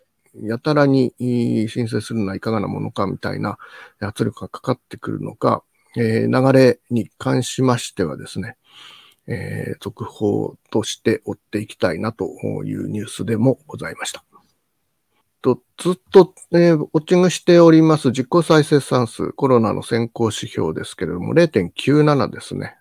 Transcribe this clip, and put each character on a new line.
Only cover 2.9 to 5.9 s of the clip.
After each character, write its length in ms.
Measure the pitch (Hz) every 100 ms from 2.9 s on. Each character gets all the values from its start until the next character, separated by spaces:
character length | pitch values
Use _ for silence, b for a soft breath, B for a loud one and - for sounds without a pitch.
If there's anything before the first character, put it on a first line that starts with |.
か 160 | - 98
み 100 | 98
た 180 | 98 101
い 40 |
な 180 | 104 - B B B _
圧 260 | 104 - 113
力 160 | -
が 80 | 92
か 120 | -
か 100 | -
っ 60 | 120
て 180 | _ -
く 140 | -
る 100 | 107
の 140 | 101 110
か、 280 | 127 113 - _ _